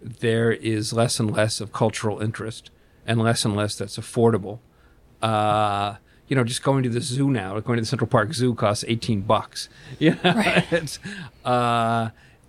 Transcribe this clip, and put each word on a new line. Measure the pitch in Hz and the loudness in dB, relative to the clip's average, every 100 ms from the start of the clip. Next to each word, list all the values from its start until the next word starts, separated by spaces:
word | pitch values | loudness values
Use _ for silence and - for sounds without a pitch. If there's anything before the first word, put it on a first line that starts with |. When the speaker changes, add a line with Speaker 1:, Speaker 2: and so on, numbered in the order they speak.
Speaker 1:
there | 123 117 117 113 117 | -16 -4 0 2 2
is | 107 113 107 107 | 0 -2 -2 -2
less | 113 117 - | 0 0 0
and | 107 | 0
less | 107 110 - | 0 0 -2
of | 101 | -8
cultural | - 110 - 107 98 | -2 0 0 -4 -2
interest | 110 107 110 - - - _ _ - | -4 -4 -8 -12 -18 -20 _ _ 0
and | 117 | 4
less | 113 113 113 | 4 2 2
and | 104 | 2
less | 104 - | 0 -4
that's | 101 - | -8 -10
affordable. | - 123 113 110 101 110 - _ _ _ _ _ | -4 4 6 4 0 -12 -16 _ _ _ _ _
Uh, | 113 107 107 107 104 101 101 101 _ _ - | 0 2 4 4 2 0 -2 -6 _ _ -2
you | 131 | 0
know, | |
just | 117 127 | 0 0
going | 143 135 | 0 2
to | 127 | 0
the | 117 | -2
zoo | 123 131 139 | -4 -2 0
now, | 120 92 107 | 0 -2 -6
like, | 123 | -2
going | 117 | -2
to | |
the | 110 | -2
Central | 123 110 | -2 0
Park | 120 104 | 2 0
Zoo | 135 127 110 | 0 -2 0
costs | 107 107 - | 0 0 -2
eighteen | 117 - 104 | -4 -2 -2
bucks. | 107 104 - - - - | 0 0 -2 -12 -14 -16
<laughs> | - - | -18 0
You | 156 - | 2 2
know, | 180 220 | 2 2
Speaker 2:
Right. | - 180 - | 2 2 2
Speaker 1:
it's, | 170 156 - 196 202 139 - 127 | -2 -4 -10 -12 -14 -16 -8 -2
uh, | 123 120 117 113 117 110 - - _ | 0 2 2 0 0 -2 -8 -20 _